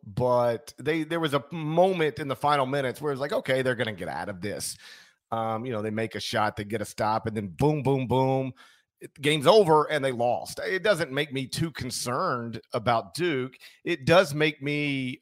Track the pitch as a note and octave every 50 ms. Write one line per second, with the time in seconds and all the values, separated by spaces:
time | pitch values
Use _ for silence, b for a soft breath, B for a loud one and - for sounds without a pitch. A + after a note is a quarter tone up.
0 | - A2+ G2 B2 B2 B2 B2 B2 A#2+ A#2+ A#2 A2 - - - - B2+ C#3+ D#3+ E3
1 | D#3 D#3 E3 E3+ E3 D3 C3+ C#3+ - - F3 E3 D#3 D3+ D#3+ E3+ F3+ G3 F#3+ E3+
2 | D#3 D3 - - D#3 C#3 B2+ - - D3 D3 C#3+ C3 B2+ C#3 C#3+ C3+ B2+ A#2 -
3 | C#3+ D3 C#3 B2+ C#3 C#3+ - C3 - - C3 C3 B2+ B2+ B2 A2 B2 A2 G#2 E2+
4 | F#2 D#2+ C2+ D#2 F2+ F#2+ G2+ F2 F#2 G2+ F2 C#2 - - - B B B B B
5 | B B B B B - A#2 A2+ A2+ A2+ A2 A2 A#2+ C3 A#2 G#2+ G#2 A2 G#2+ A2
6 | A2+ G#2+ - G#2 - - A#2+ A2 G#2+ G#2 - - G#2 G#2 A#2 G#2+ G#2 - - -
7 | A2 G#2+ A2 A2 A2 A2+ G#2+ A2 G2+ F#2+ E2 - C#3 D3+ D#3 D3+ C3 C3+ C#3 C3+
8 | C3 G#2+ A#2+ C3 C3 C3 C3+ C3+ C3 C3 B2 b b b b b b b _ _
9 | - - _ - B2 D3 D#3 D#3 B2+ D#3 G#3+ A3 G3+ D#3+ D#3+ D3+ C#3+ C#3 D3+ D3
10 | C3+ C3+ B2+ A2+ A#2+ B2 A2+ F#2 - - - - - F3+ F#3 F#3 F3 G#3+ G3+ D#3
11 | E3 C3+ C3 C#3+ D#3 D3+ B2 C3+ C3+ - - - D#3+ E3 - - B2 B2+ - -
12 | - B2 B2 D3 F#3 F3 C3+ A#2+ A#2 A#2 A2+ A2+ - _ - B2 G#2 B2 A#2 A2+
13 | G2+ F#2 - C#3+ F3 F3 D3 C3 B2+ C3 - - B B B B B D#3 F3 D3
14 | C3 D#3+ E3 F#3 G3 C#3+ C#3 D3 D#3 D#3 D3+ - C3+ D3 D3 D3 D3 C#3+ C#3 C3+
15 | C3 B2+ C3 -